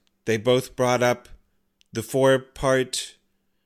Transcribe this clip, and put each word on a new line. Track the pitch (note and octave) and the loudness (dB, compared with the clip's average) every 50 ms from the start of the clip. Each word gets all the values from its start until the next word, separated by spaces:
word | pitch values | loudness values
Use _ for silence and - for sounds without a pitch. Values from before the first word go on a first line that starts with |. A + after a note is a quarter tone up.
| _ _ _ _ _ | _ _ _ _ _
They | A2+ A2 | -4 -4
both | A2+ G#2 B2 B2 B2+ B2+ - - | -2 0 0 0 0 0 -4 -4
brought | - B2+ B2 B2 A#2+ B2 | -2 0 0 2 2 2
up | B2 B2 A#2+ - - - - _ _ _ _ _ _ _ _ _ _ | 0 0 -2 -6 -14 -20 -20 _ _ _ _ _ _ _ _ _ _
the | - A2+ G#2+ | -10 -10 -8
four | - - C3+ C3 C3+ C3+ C3 | -4 -2 2 4 4 4 2
part, | B2+ - - - - C3+ C3 C3 B2+ C3 - - - - - _ _ _ _ _ _ _ _ _ _ | 0 -6 -12 -6 -2 0 0 0 0 -4 -6 -10 -10 -12 -16 _ _ _ _ _ _ _ _ _ _